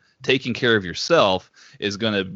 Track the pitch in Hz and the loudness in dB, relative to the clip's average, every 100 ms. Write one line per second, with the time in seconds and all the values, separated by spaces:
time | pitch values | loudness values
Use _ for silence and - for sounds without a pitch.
0 | _ _ - 131 123 113 123 110 92 - | _ _ -2 -2 -2 -2 2 2 0 -8
1 | - 165 104 92 - _ - - 104 98 | 0 4 4 2 -4 _ -20 -6 -6 -2
2 | 113 101 95 | -2 -2 -4